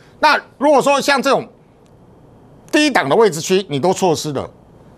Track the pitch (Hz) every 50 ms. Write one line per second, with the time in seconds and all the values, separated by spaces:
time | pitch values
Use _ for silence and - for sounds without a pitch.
0 | - - - - 294 302 285 - - - _ - 254 302 302 254 - 277 285 269
1 | 208 - 285 269 - 277 247 170 135 - - _ _ _ _ _ _ _ _ -
2 | - - - - - - - - - - - - - - - 311 302 302 247 180
3 | 151 135 147 208 226 202 147 165 - - 226 208 202 - 143 139 131 185 233 -
4 | 190 180 151 - - 156 143 123 90 - - - - - - - - - -